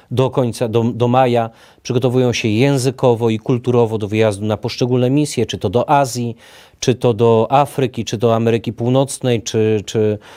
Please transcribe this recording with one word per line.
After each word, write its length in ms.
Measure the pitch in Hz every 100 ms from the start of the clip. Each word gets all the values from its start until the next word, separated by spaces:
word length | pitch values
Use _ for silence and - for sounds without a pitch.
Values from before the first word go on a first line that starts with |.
| -
do 180 | 120 131
końca, 380 | 131 123 107 120
do, 160 | 113
do 240 | 117 120 120
maja 420 | 123 131 120 113 - - _
przygotowują 500 | - 120 123 123 127
się 140 | 113 117
językowo 840 | 107 135 143 123 127 131 117 117
i 100 | 110
kulturowo 580 | - 127 123 123 113 110
do 100 | 104
wyjazdu 380 | 110 110 98 107
na 120 | 104
poszczególne 520 | 120 - 123 127 123
misje, 360 | 139 147 - 110
czy 120 | 98
to 120 | 107
do 200 | 107 -
Azji, 460 | 143 139 123 120 113 - - - _
czy 160 | - 123
to 180 | 127
do 340 | 107 117 113 110
Afryki, 560 | 135 143 - 131 - 110
czy 120 | 113
do 180 | 117 113
Ameryki 380 | 113 113 117
Północnej, 680 | 104 120 127 135 - 127 120
czy, 400 | - 117 110 110 92
czy, 320 | 117 107 107 -